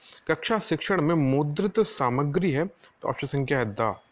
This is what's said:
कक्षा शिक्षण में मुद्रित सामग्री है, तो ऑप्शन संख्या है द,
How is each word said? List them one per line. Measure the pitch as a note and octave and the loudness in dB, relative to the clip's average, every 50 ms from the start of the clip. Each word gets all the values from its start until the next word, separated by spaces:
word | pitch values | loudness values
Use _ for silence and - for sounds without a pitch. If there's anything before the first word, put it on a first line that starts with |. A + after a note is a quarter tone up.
| - - - - - | -20 -20 -20 -8 -2
कक्षा | - D#3+ - - - A3+ G#3 | -2 -2 -2 0 0 -2 0
शिक्षण | - - D#3+ D3 - - G3 F3 | 0 -2 -4 -2 -2 0 0 2
में | D3 D#3+ E3+ | 2 2 2
मुद्रित | D#3+ C#3 C3 C3+ C#3+ D3+ D3 D3 G3+ G3 G#3 - A3+ | 2 2 4 2 2 2 0 0 -2 -2 0 2 0
सामग्री | G#3 - - - C3+ A#2+ B2 C3+ D3 C#3+ C#3+ F3+ F#3 F3 | 0 0 0 -2 0 0 2 0 0 0 0 0 2 2
है, | C3 C#3+ F3 | 0 0 -2
तो | G3 - _ - - _ _ - - | -4 -6 _ -20 -20 _ _ -6 -4
ऑप्शन | - - C#3+ | -4 -4 -4
संख्या | C3+ - C#3 C3+ B2 D3 C3 | -4 -2 -2 0 0 0 0
है | A#2+ | 0
द, | G#2+ G2+ - A2+ G#2+ F#2+ - - _ | 0 -2 0 0 -2 -2 -4 -10 _